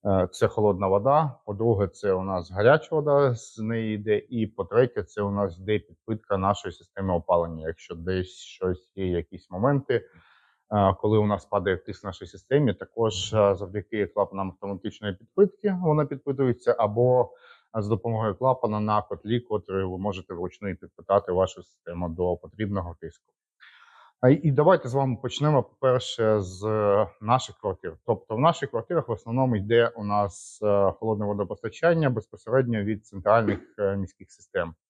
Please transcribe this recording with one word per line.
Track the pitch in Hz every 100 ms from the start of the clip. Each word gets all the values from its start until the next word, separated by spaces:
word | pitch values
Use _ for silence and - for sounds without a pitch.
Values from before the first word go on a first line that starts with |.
| 107
е, | 98 92
це | - 113
холодна | - 107 95 98
вода, | 98 113 147 156 - -
по-друге, | 101 113 101 98
це | - 101
у | 92
нас | 95 95 82
гаряча | 90 110 156 -
вода, | 160 147 143 139
з | 120 - -
неї | 110 113 110
йде, | 107 104 104
і, | - 123 107
по-третє, | - 90 110 131 -
це | 92 -
у | 101
нас | 101 98 87
йде | 95 107
підпитка | - - - 110 _ 98
нашої | 95 101 92
системи | 82 - - 95
опалення. | 87 82 87 85 80 80
Якщо | 80 -
десь | 82 82 92 90
щось | - - - 92 87 _
є, | - 95
якісь | 87 80 92 _
моменти, | 90 120 143 139
е, | 120 - - _ _ _ _ _ 104 98 90
коли | 107 107
у | 104
нас | 101
падає | - 101 95 90
тиск | - 98
в | 104
нашій | 92 90
системі, | 95 _ 139 139
також, | 101 95 - 113 98 -
е, | 110 101
завдяки | 95 98 104 92 110 98
клапанам | - 98 98 98
автоматичної | 92 101 98 107 - 104
підпитки | 95 - - 196 - 208 185
вона | 180 151 143
підпитується, | 139 - 135 131 120 - 117
або | 107 107 127 127 120 - - - _
з | 113 104
допомогою | 107 117 110 107
клапана | 92 131 127 110 107
на | 107 107
котлі, | - 98 104 120
котрий | - 107 - 95
ви | 95 90
можете | 101 95 90
вручну | 87 90 - 101
і |
підпитати | 87 82 - - 98 -
вашу | 90 92 -
систему | - _ - 87 87
до | 82 90 85
потрібного | 78 - 107 98 87 82
тиску. | 80 - _ _ _ _ - - - - - _
А, | 127
і | 160 160
давайте | 135 151 185 127
з |
вами | 135 135 117
почнемо, | 127 - 151 147
по-перше, | 110 _ 131 127 - - 110 107
з, | 92 92
е, | 107 107 104 101 101 _
наших | 107 127 - -
квартир. | 104 87 92 82 -
Тобто | 117 _ 110
в |
наших | 156 160 139
квартирах | - - 170 131
в |
основному | 110 - 120 131 110
йде | 101 117 117 113
у |
нас, | 101 104 101 - - -
е, | 104 101 98
холодне | 92 110 107 104
водопостачання | 104 95 104 113 - 165 165 151
безпосередньо | 113 - - - 127 123 113
від | 101 107 _
центральних, | 98 95 113 107 95 - -
е, | 98 98
міських | 92 _ 95
систем. | - - 95 85 80